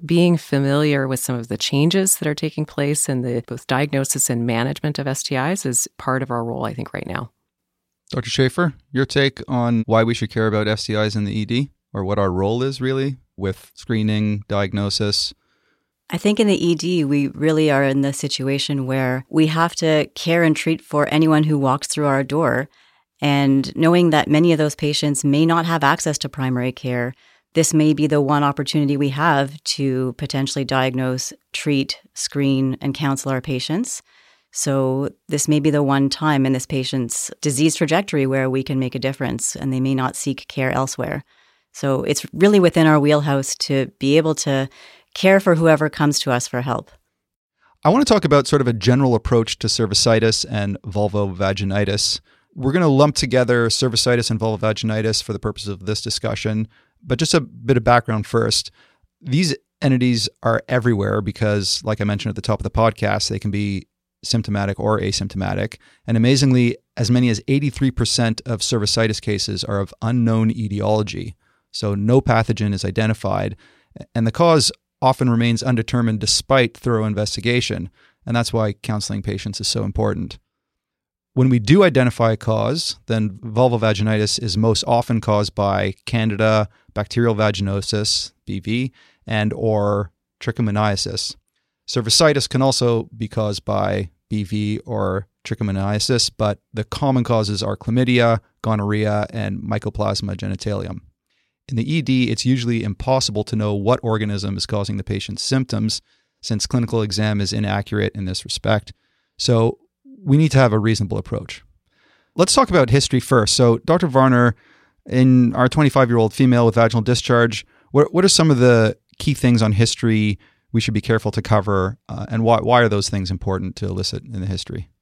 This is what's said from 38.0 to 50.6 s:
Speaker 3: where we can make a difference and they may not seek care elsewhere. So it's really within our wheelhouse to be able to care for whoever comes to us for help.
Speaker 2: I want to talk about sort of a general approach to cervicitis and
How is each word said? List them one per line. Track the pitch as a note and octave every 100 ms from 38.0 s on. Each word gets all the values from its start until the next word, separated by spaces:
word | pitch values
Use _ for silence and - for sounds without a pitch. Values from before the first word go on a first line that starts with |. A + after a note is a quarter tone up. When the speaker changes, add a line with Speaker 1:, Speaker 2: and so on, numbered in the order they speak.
| G3+ D3+ C3+
Speaker 3:
where | C3+ C3
we | C3
can | C3 C3
make | B2+ B2
a |
difference | C3 C#3 B2 A#2+ -
and | - C#3
they | C3
may | C3
not | C3+ B2+ -
seek | C#3+ C3 -
care | - C3
elsewhere. | C3 C3+ - - - - _ _ _ _
So | - C#3 C3+
it's | - - -
really | - G3 G#3
within | F3 E3+ D#3+
our | D3+
wheelhouse | C#3+ D3+ D3 C#3 C3
to | - - C#3 C3 -
be | C3+ D3+
able | D#3+
to | D#3 D3 C3+ C3+ - - - _
care | - F#3 G3
for | F#3+
whoever | E3 E3 D3+ D3+
comes | - D3 C#3
to | C#3+
us | B2 -
for | B2
help. | B2+ A#2+ - _ _ _ _ _ _ _ _ _
Speaker 2:
I | D3+
want | A#3
to | C#4+
talk | G#3+
about | D#3+ C#3+ -
sort | D3
of | B2
a |
general | A2+ G2+ B2+ C3+
approach | A2+ - A#2+ A2 -
to | A2
cervicitis | - A2 G2+ A#2+ A2 A2+ G#2+ -
and | A2